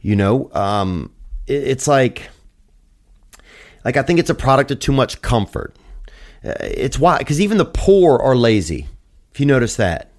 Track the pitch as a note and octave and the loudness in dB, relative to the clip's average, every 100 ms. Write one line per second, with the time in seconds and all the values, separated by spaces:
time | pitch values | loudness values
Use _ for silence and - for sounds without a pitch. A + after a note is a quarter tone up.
0 | G2 G2+ G2+ B2+ - D#2+ G2 G#2 F#2+ F2+ | 0 0 2 0 -2 -4 -2 -2 -2 -4
1 | - _ - - - C#3 C3+ C3 - C#3 | -8 _ -14 -12 -6 -4 -2 -4 0 2
2 | B2+ - - - _ _ _ _ _ _ | 2 -2 -20 -20 _ _ _ _ _ _
3 | _ _ _ - _ - - _ - C3 | _ _ _ -20 _ -20 -20 _ -4 -2
4 | C3+ E3+ - A2+ C3 C3+ C#3 C3+ - C#3 | 2 2 2 -2 2 2 2 -2 0 0
5 | B2 - - A#2+ F#2+ - - _ - - | 0 -2 -2 -2 -2 -8 -12 _ -20 -20
6 | - - - - - - G1+ - C#3 A#2 | -20 -20 -20 -14 -10 -8 -8 -6 -6 0
7 | E3 D#3+ C3+ D3 G3+ G#3+ E3 - - G3 | 0 0 -2 0 2 2 0 0 2 6
8 | F3 B2 C3 B2+ A#2 G#2+ D#2+ D2+ - - | 6 4 2 4 4 2 0 -8 -8 -18
9 | _ _ _ - C#3+ C3 A#2 - G2 D#2 | _ _ _ -2 2 2 0 -2 -2 -2
10 | - | -10